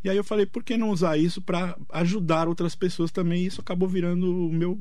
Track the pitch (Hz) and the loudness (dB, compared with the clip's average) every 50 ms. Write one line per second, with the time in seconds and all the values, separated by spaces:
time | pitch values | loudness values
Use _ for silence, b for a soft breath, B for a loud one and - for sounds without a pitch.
0 | - 190 190 202 202 - 220 208 202 196 - 233 - - 233 226 220 214 202 160 | 0 2 0 0 0 0 2 2 2 2 0 -6 -4 0 0 0 2 2 2 2
1 | 185 165 156 151 160 175 170 196 180 - 185 175 185 180 170 - 131 - - 156 | 2 2 4 4 2 2 0 -2 -4 -2 -2 -2 -2 -4 -4 -8 -10 -6 -2 0
2 | 170 170 196 220 175 160 165 160 165 165 170 - 175 170 - - 185 180 - - | 0 0 2 0 2 2 2 2 2 0 0 0 -2 -2 -2 -2 -2 -2 0 0
3 | 165 165 - 196 180 170 170 175 180 190 - - - - 180 175 185 185 180 185 | -2 -2 0 0 0 0 2 0 0 -2 -4 -6 -6 -4 0 0 0 2 2 0
4 | 170 175 175 175 185 180 175 180 175 165 160 165 170 180 185 208 | 0 0 0 0 0 0 0 0 0 0 0 0 0 0 -2 -4